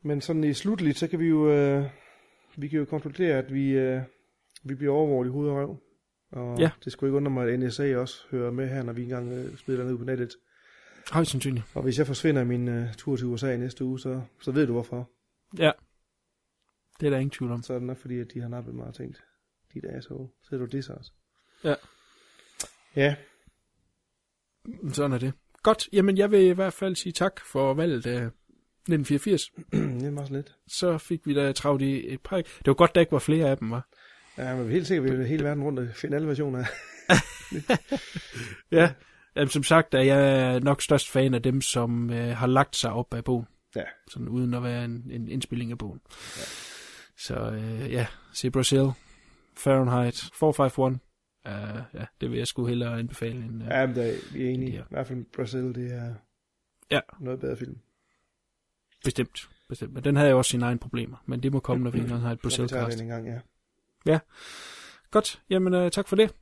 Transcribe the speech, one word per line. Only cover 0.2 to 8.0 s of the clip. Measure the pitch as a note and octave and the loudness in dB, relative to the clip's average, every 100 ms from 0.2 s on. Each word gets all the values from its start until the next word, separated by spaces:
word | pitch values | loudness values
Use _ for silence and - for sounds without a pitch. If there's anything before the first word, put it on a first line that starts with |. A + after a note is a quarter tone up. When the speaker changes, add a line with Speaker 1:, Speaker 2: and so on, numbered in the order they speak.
Speaker 1:
sådan | C3+ D#3+ | -2 0
i | D3+ | 0
slutligt, | C#3 G3 F#3+ D#3+ C#3 | 0 -2 0 0 0
så | E3 | -2
kan | E3+ | 0
vi | E3 | 2
jo, | D#3 D3+ | 4 6
øh, | D3 C#3+ C#3 C#3 - - _ _ _ _ - | 6 4 2 0 -8 -20 _ _ _ _ -12
vi | C#3 | -4
kan | D#3 | -2
jo | |
konkludere, | C#3+ D#3 D#3 C#3+ F3+ C#3 | -2 -4 -6 -2 2 2
at | C3 | 0
vi, | C3+ C#3 | -2 2
øh, | C3+ C3 C3 B2+ _ _ _ _ - | 2 2 -2 -6 _ _ _ _ -20
vi | C3+ | -12
bliver | C3+ C#3+ | -4 0
overvåget | C#3 D#3 C3+ B2+ | 2 2 2 0
i | |
hoved | C3+ D3 | -2 -2
og | C#3 | -2
røv. | C#3 C#3 _ _ _ _ _ | -4 -8 _ _ _ _ _
Og | C3 B2 A#2+ | -10 -8 0
Speaker 2:
Ja. | D#3+ - | 0 0
Speaker 1:
det | - | -14
skulle | - C#3 | -4 0
ikke | C#3 | 0
undre | C#3+ | 0
mig, | C3 B2 | 0 0
at | B2 | 0
N | B2+ | -2
S | A#2 | -2
A | C#3+ | 0
også | B2+ | 0